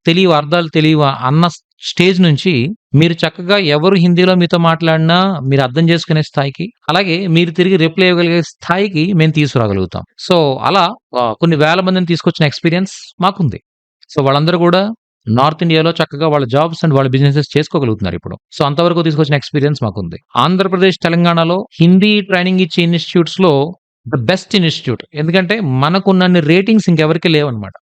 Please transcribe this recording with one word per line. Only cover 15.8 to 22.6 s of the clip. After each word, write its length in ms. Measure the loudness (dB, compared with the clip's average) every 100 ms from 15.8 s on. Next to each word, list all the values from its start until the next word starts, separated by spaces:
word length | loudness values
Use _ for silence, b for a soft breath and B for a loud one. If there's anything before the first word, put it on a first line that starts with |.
| 0
చక్కగా 380 | -2 -6 -2 -2
వాళ్ళ 180 | 0 0
jobs 320 | 0 -2 -2
and 100 | 0
వాళ్ళ 160 | 2 2
businesses 340 | 2 2 0 -2 -2
చేసుకోగలుగుతున్నారు 580 | -2 -2 -2 -2 -4 -6
ఇప్పుడు. 200 | -10 -16 _ -4
So, 80 | -2
అంతవరకు 360 | 0 0 0
తీసుకొచ్చిన 320 | 0 0 0
ఎక్స్పీరియన్స్ 480 | -2 -2 -2 0 -2
మాకుంది. 340 | -4 -6 -10 -12 -6 0
ఆంధ్రప్రదేశ్, 600 | 0 0 0 2 0 0
తెలంగాణలో 640 | -2 0 2 2 0 -2 -6 2
హిందీ 400 | 4 6 4 2
ట్రైనింగ్ 400 | 0 -2 0 0